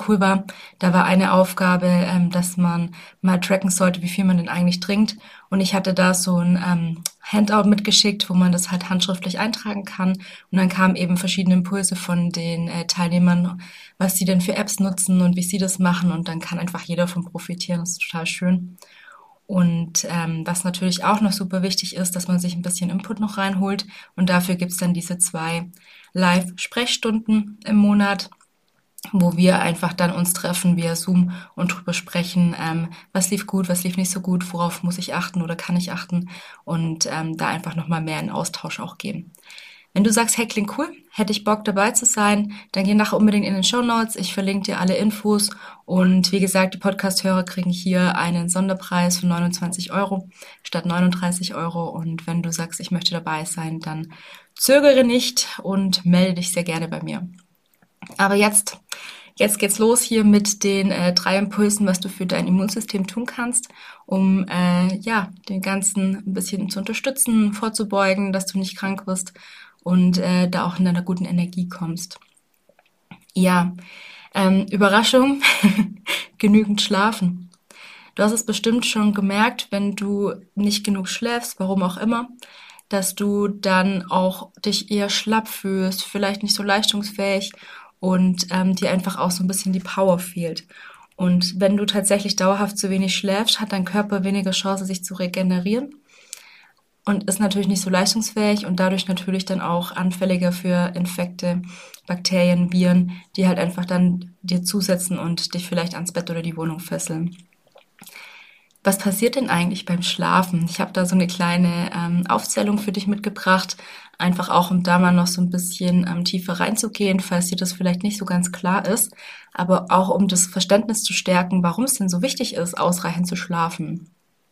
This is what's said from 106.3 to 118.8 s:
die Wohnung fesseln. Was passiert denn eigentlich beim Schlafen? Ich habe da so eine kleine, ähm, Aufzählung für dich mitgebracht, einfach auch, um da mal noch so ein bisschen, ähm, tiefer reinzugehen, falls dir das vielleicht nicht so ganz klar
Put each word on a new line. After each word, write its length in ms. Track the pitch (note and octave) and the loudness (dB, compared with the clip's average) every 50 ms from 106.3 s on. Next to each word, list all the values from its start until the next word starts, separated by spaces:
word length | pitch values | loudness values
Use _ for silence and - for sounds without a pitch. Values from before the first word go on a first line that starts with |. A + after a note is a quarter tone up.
| E3+ E3+ | -6 -6
die 160 | E3 E3+ D#3+ | -6 -6 -6
Wohnung 220 | D#3+ D#3+ E3 D#3+ E3+ | -6 -6 -6 -6 -8
fesseln. 560 | - - E3 E3 - - E3 D#3+ E3+ F3 F3 - - _ _ _ _ _ _ - _ _ _ _ - - - - - - - - - - - _ _ _ _ _ - | -8 -8 -8 -8 -6 -6 -6 -4 -4 -6 -6 -10 -20 _ _ _ _ _ _ -20 _ _ _ _ -20 -20 -20 -20 -20 -20 -20 -20 -20 -20 -20 _ _ _ _ _ 0
Was 120 | G3 F#3+ | 0 0
passiert 380 | - - G3+ F#3+ G3+ A3+ B3 - | 2 0 -2 0 2 0 0 0
denn 140 | C#4 B3 - | 0 0 0
eigentlich 360 | - E3+ F3 F3+ - F#3 - | 0 2 2 0 -2 -4 -4
beim 160 | - F3 F3 | -4 -2 -2
Schlafen? 640 | F3 - - - F3 E3+ - F#3 F#3 F3+ F3+ E3 E3+ E3+ | -2 -2 -2 -2 0 2 4 4 2 2 0 0 0 0
Ich 120 | - - | -2 -4
habe 100 | - - | -4 -4
da 140 | - F#3+ F3+ | -2 -2 0
so 100 | F3 F3+ | 2 4
eine 120 | F#3 F3 | 2 2
kleine, 640 | F3+ - - F3 F3 F3 F3 F3+ E3+ E3+ F3 F3 - - | 2 0 0 0 2 4 4 2 2 2 0 -4 -4 -4
ähm, 320 | E3+ E3+ E3+ F3 F3 F3+ | -4 -2 0 0 0 0
Aufzählung 500 | - A#2 - - - - A3 G#3 G#3 G#3 | 0 0 -2 0 -2 -2 0 0 0 0
für 140 | G#3 - G3+ | 0 -2 -2
dich 160 | F#3 G3+ F#3+ | -4 -2 -2
mitgebracht, 680 | G3 G3+ - - G#3 G3 - - F#3+ F#3 F#3 - - - - - - - - - - _ | -2 -2 -2 -4 -8 -8 -4 2 2 2 2 2 -4 -10 -14 -14 -20 -20 -20 -20 -18 _
einfach 320 | - E3+ F3+ F3+ F#3 F3 - | -2 0 0 0 0 0 0
auch, 220 | - E3+ F3+ - | 2 2 2 2
um 120 | F#3 F3+ F3+ | 2 0 2
da 160 | F3+ F3 F3+ | 4 4 4
mal 140 | F3+ F3+ F3+ | 6 6 6
noch 140 | F3 F3 | 4 4
so 140 | F3 - F3+ | 2 0 0
ein 80 | F3+ F3+ | 0 0
bisschen, 560 | F3+ F3+ F3+ - - - F3+ F3+ F3+ F3+ F3 | 0 -2 -4 -4 -6 -4 0 2 2 2 2
ähm, 200 | F3 E3+ F3 F3 | 0 -2 -2 -2
tiefer 340 | - - F#3 F3+ - E3+ F3 | -2 -2 -2 -4 -4 -4 -2
reinzugehen, 640 | F3+ - G#3+ - - G#3+ - - G#3 F#3+ F#3 F#3 | -2 -2 -2 -2 -4 -4 -2 -2 0 0 0 0
falls 260 | F#3 - F#3 F3 F3+ | 0 0 0 0 0
dir 80 | F3+ F#3 | 0 -2
das 160 | F3+ F#3+ F3+ | -4 -4 -4
vielleicht 320 | - - F3+ F3+ F3+ F3+ G#3 | -4 -2 0 0 0 0 -2
nicht 140 | G#3 G#3 | -4 -4
so 80 | - G3 | -4 -4
ganz 260 | F3+ F3+ F3 F3 F3 | -2 0 0 0 0
klar 340 | - - - F3+ F#3+ G3+ | -4 -4 -2 0 0 0